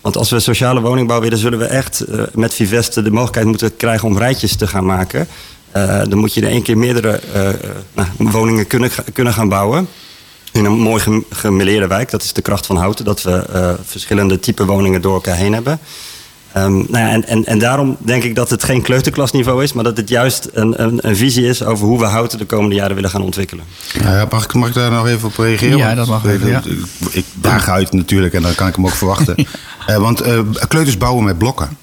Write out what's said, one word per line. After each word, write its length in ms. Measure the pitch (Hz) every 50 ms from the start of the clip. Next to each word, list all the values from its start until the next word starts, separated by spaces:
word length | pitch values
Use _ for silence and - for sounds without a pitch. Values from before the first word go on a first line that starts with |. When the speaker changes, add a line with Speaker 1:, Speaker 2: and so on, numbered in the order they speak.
Speaker 1:
Want 160 | _ 107 101
als 140 | 95 110 -
we 100 | 127 117
sociale 400 | - - 117 92 123 123 127 127
woningbouw 400 | 113 117 123 131 123 117 117 117
willen, 180 | 113 117 113 110
zullen 200 | 104 120 117 110
we 60 | 117
echt, 360 | - - 135 131 - - -
eh, 220 | 107 98 107 107 110 - -
met 200 | - 113 113 -
Viveste 480 | - 113 92 104 120 117 - - -
de 80 | 104 110
mogelijkheid 360 | 104 113 123 113 - 120 113
moeten 300 | 107 110 101 113 110 -
krijgen 320 | - - 117 113 110 110 113
om 100 | 101 98
rijtjes 380 | 110 123 135 - - - -
te 100 | - 110
gaan 180 | 95 90 98 95
maken. 420 | 95 95 92 92 - - 131 165 - - - - - - - - -
Eh, 300 | - 101 101 98 98 101 101 98
dan 100 | 98 104
moet 160 | 107 107 -
je 60 | 113
in 60 | 107 104
één 140 | 110 123
keer 160 | 107 - 117 110
meerdere, 420 | 120 123 123 117 107 110 104 - - -
eh, 160 | - 101 95 98 95 - - 98 98 98 98 95 -
nou, 140 | - 98 87 87 -
woningen 480 | 107 110 107 110 110 113 113 110 104
kunnen, 240 | - - 127 123 123 - - - -
kunnen 200 | - - 127 120
gaan 160 | 107 110 110 101
bouwen. 400 | 98 98 101 104 120 165 190 170 - - - - - - - - - - - -
In 120 | - 117 104
een 140 | 101 104 113
mooi 220 | 117 110 113 110
gem-, 220 | 98 107 107 110 110 -
gemêleerde 560 | - - - 107 98 95 98 95 104 107 98 90
wijk, 220 | 95 101 127 -
dat 120 | - 104
is 100 | - -
de 100 | - -
kracht 240 | - - 107 95 -
van 100 | - 101
Houten, 280 | 85 87 98 107 - 107
dat 180 | 104 101 -
we, 100 | - 92
eh, 380 | 90 90 90 - - 92 90 87 87 87 92
verschillende 560 | - - 95 - - 110 101 101 98 95 90
type 240 | - - 104 - 104
woningen 360 | 92 101 98 98 95 95 92
door 120 | 87 95 95
elkaar 220 | 92 - 95 90
heen 160 | 85 95 101
hebben. 260 | 107 113 117 135 156 156 - - - - - - - - - - - - - -
Ehm, 200 | - 98 95 98 98
nou 120 | 95 92 -
ja, 200 | 113 120 113 110
en, 160 | 110 110 107
en, 180 | - 113 110 110
en 120 | - 117 107
daarom 380 | 113 120 131 139 143 135 127 -
denk 240 | - 110 123 127
ik 120 | 113 120 113
dat 160 | 120 120 -
het 140 | 123 107 -
geen 180 | - 135 127
kleuterklasniveau 800 | 104 - 127 131 143 - - 151 139 123 - 139 123 123 131 127
is, 100 | 139 143
maar 120 | - 120 113
dat 120 | 120 113
het 120 | 117 107 98
juist 400 | 120 117 123 131 117 - - -
een, 300 | - 113 107 110 113 -
een, 160 | 113 113 120 117
een 140 | - 110 104
visie 300 | 95 117 139 120 123 120 120
is 160 | 127 - 120
over 220 | 101 113 104 101
hoe 120 | 104 120 123
we 60 | 113
Houten 340 | 104 101 113 117 113 - 110
de 60 | 104
komende 300 | - - 107 104 104 98
jaren 200 | 101 98 98 98
willen 160 | 95 98 95
gaan 120 | 92 101
ontwikkelen. 420 | 95 92 90 95 98 92 - 87 80 85 90 - - - - -
Speaker 2:
Ja, 140 | 113 104 95 98
ja, 80 | 107 -
mag 140 | - 113 104
ik, 80 | - -
mag 140 | 127 123 120
ik 60 | 120
daar 160 | 123 123 120
nog 160 | 117 117 113
even 220 | 120 120 110 113 110
op 80 | 104
reageren? 400 | - 113 113 113 104 113 - 143
Speaker 3:
Ja, 80 | 143 127
Speaker 2:
Want 120 | 107 113
Speaker 3:
dat 100 | 120 117
mag 180 | 117 110 110 110
Speaker 2:
ik, 60 | 107
Speaker 3:
even, 180 | 101 98 113 117
ja. 140 | 120 127 120
Speaker 2:
ik, 500 | - 87 87 90 90 - - - 92 -
ik 100 | 92 90 - -
daag 340 | - - 107 123 113 - -
uit 240 | 92 92 98 -
natuurlijk 420 | - 95 85 - 101 98 95 87 -
en 80 | 92
dan 120 | 85 87 85
kan 140 | - 98 92
ik 60 | 85
hem 80 | 95 95
ook 80 | 92 90
verwachten. 400 | - - 92 95 92 - - 87
Speaker 3:
<laughs> 100 | - 139 - - - - - - - -
Speaker 2:
Eh, 100 | - 110
want, 240 | 104 101 110 117 -
eh, 180 | - 123 120 113 110 107 107 - - -
kleuters 300 | - 160 160 139 123 90
bouwen 260 | 120 123 127 123 110
met 140 | 101 92 82
blokken. 300 | 104 120 131 - 90 71 76 -